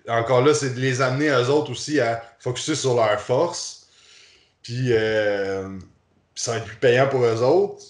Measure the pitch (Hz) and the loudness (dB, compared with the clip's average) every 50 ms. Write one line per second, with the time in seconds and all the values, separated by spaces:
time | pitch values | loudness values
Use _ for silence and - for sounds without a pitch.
0 | - - 117 117 113 117 127 123 131 151 143 - 139 131 120 123 131 131 127 120 | -6 -2 -2 0 2 2 2 4 4 4 4 2 0 -4 -4 -2 -2 -2 0 0
1 | 135 127 127 139 151 151 139 123 120 127 143 151 147 127 120 - - 147 151 143 | 0 0 0 0 0 2 2 2 2 2 2 0 0 -2 -6 -10 -6 -2 0 0
2 | 123 113 113 117 - - _ _ - 127 123 - - 151 156 - - 131 123 120 | 0 0 -2 -4 -8 -14 _ _ -8 -8 -8 -6 -4 -4 -4 -2 -2 0 2 2
3 | 110 107 104 104 - - 123 135 170 170 - - - - - - _ _ _ _ | 2 2 0 -2 -2 0 0 0 0 -2 -4 -8 -12 -14 -16 -18 _ _ _ _
4 | _ _ - - - _ _ _ _ _ _ _ - 120 120 123 131 123 117 110 | _ _ -20 -20 -20 _ _ _ _ _ _ _ -14 -10 -6 -4 0 2 2 2
5 | 110 110 110 107 107 104 101 98 98 98 98 98 95 98 95 92 87 - _ _ | 2 2 0 0 0 0 0 -2 -2 -4 -4 -6 -8 -8 -12 -14 -16 -18 _ _
6 | _ _ _ _ _ _ _ - - 123 117 110 107 - - - - 123 120 127 | _ _ _ _ _ _ _ -10 -6 -6 -6 -6 -8 -10 -4 0 2 4 4 4
7 | 139 131 135 127 123 117 110 113 123 131 160 190 202 202 - - - | 4 2 2 2 2 2 2 2 2 2 4 2 2 0 -4 -10 -20